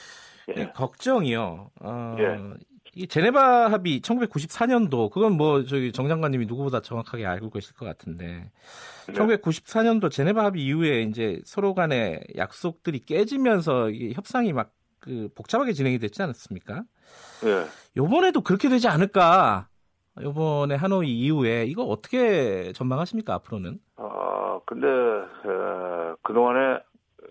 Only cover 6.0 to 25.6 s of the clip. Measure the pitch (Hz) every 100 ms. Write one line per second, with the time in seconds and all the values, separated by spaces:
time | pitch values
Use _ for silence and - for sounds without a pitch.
6 | 139 160 156 131 110 120 139 123 - 117
7 | 110 117 98 90 110 104 - _ 107 -
8 | - 82 87 87 92 _ - - - -
9 | - 202 214 208 165 160 - 226 226 226
10 | 175 - 151 214 208 180 135 151 160 123
11 | 110 107 110 85 - - 196 185 160 127
12 | 104 78 - - 95 - 180 165 - 139
13 | - 156 214 277 254 202 160 127 113 110
14 | 117 131 - 247 226 131 107 _ _ _
15 | - 123 104 - - 226 262 147 135 127
16 | 107 - 180 117 - 92 - 127 240 _
17 | _ - - - 113 98 80 - _ -
18 | 151 294 370 302 - 190 285 247 233 156
19 | 196 196 170 185 135 98 - _ _ _
20 | _ - 143 147 160 147 143 139 190 190
21 | 156 117 131 156 117 117 113 185 254 -
22 | - 254 240 180 123 92 90 90 127 131
23 | 180 226 208 90 - 107 90 - _ -
24 | 107 98 92 98 98 95 - 120 139 131
25 | 120 107 92 - 104 95